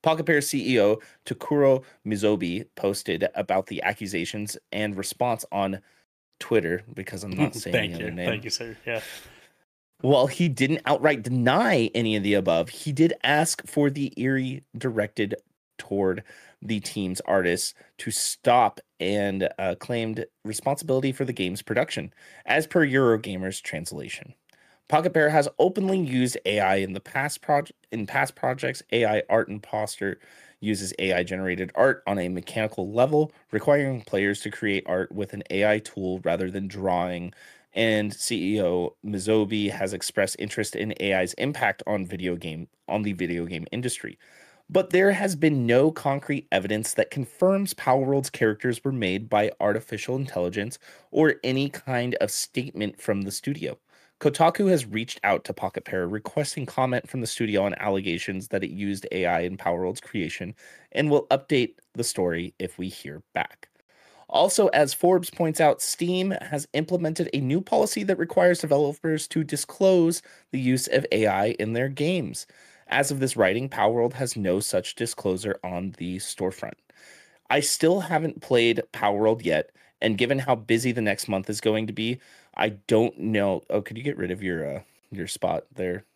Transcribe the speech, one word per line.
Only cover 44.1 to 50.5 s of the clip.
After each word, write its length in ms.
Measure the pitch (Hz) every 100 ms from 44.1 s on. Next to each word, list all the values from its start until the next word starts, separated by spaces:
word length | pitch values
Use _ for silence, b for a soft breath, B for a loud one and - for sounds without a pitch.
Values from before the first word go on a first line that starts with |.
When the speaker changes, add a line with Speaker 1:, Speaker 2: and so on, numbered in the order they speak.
| - b b b b _
Speaker 1:
but 220 | 165 185
there 220 | 180 196
has 240 | 190 202 160
been 300 | 156 143 117
no 240 | 120 156
concrete 560 | 160 147 139 - 139 -
evidence 440 | 95 98 107 110
that 160 | - 107
confirms 640 | - 123 - 185 196 196
Palworld's 560 | - - 131 135 139 135
characters 520 | - 113 104 127 117
were 80 | 135
made 360 | 135 98 98 113
by 220 | 104 107 -
artificial 560 | 104 107 - 107 - 131
intelligence 640 | 131 92 90